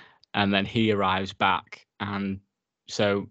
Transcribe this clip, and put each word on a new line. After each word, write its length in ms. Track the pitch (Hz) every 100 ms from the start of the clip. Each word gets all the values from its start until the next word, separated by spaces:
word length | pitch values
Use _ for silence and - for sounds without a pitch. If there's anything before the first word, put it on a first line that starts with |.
| - _ _
and 180 | 104 101
then 100 | 101 104
he 260 | 117 110
arrives 400 | 101 95 95 98
back, 520 | - 98 87 - - _ -
and 400 | 101 101 98 98 - _ _ _ -
so 400 | - 104 101 98